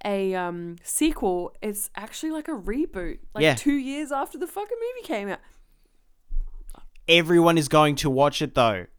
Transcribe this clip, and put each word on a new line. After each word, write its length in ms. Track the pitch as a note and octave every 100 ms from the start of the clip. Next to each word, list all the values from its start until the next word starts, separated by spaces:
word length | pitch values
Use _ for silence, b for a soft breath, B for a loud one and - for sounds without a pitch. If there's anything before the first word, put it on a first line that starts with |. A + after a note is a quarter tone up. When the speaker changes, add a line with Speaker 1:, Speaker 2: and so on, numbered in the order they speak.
Speaker 1:
a, 320 | G#3 G3 F#3+ F#3
um, 400 | F3+ F3 E3+ E3+
sequel, 720 | - - D4+ - G#3 F3+ F3 -
it's 280 | G#3+ G3+ - -
actually, 360 | G#3+ - D#4+
like, 180 | D#4 D4+
a 20 | C#4
reboot, 600 | F3 B3 F4 F#3+ E3+ - -
like, 100 | -
Speaker 2:
Yeah. 100 | D#3 B2
Speaker 1:
two 200 | D4 C#4+
years 340 | C4 C#4+ D4+
after 260 | C4+ D4+ D4
the 80 | E4+
fucking 300 | F#4+ G#4 A#4
movie 300 | A#4 B4+ -
came 220 | A#3 G3+
out. 100 | F#3 - - _ _ _ _ _ _ _ - - - - - - - -
Speaker 2:
Everyone 500 | E3+ D#3+ E3+ E3+ E3
is 120 | C#3
going 260 | D#3 D3+ C#3
to 120 | D3+
watch 320 | C3 C#3+ -
it, 120 | D3 -
though. 320 | A#2 G2 F2+